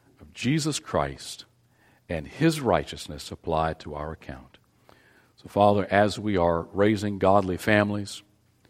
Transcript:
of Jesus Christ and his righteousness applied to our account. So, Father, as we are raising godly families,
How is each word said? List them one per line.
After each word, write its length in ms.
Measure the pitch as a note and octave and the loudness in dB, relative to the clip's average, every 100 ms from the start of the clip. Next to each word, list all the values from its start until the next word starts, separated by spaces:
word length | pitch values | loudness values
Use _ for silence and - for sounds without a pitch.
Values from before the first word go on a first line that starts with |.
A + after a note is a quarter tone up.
| _ _ | _ _
of 120 | D2+ | -20
Jesus 460 | - B2 D#3 D3+ C3+ | -6 -2 -2 -2 -6
Christ 680 | - D#2+ C#2 C2 - - - _ _ _ _ _ - | -4 -2 -2 -6 -16 -18 -20 _ _ _ _ _ -8
and 180 | E2 D2+ | -8 -8
his 340 | - D#3+ D#3 | -2 -2 0
righteousness 720 | A#2+ E2 D#2 D#2 - D2+ - | 2 2 0 -12 -12 -14 -12
applied 480 | - - D#2+ D#2+ D#2 | -12 -4 -2 -2 -6
to 160 | D#2 D2 | -12 -10
our 160 | D2+ | -10
account. 460 | D#2+ - C2 C2 _ _ _ _ _ _ _ _ _ | -12 -16 -18 -20 _ _ _ _ _ _ _ _ _
So, 60 | - | -4
Father, 400 | G2+ G#2 G2+ F#2 | 4 4 4 2
as 300 | G2 G#2 G#2 | 2 2 0
we 160 | G#2+ F#2+ | -2 2
are 260 | E2+ E2+ E2 | 2 0 -4
raising 460 | F#2 G#2 G#2 G#2 G2 | 0 2 2 -2 2
godly 380 | F#2+ G2+ F#2 F2 | 4 4 2 -4
families, 680 | - G#2 G#2 G#2 G2+ - _ _ _ _ | 2 2 2 -2 -8 -14 _ _ _ _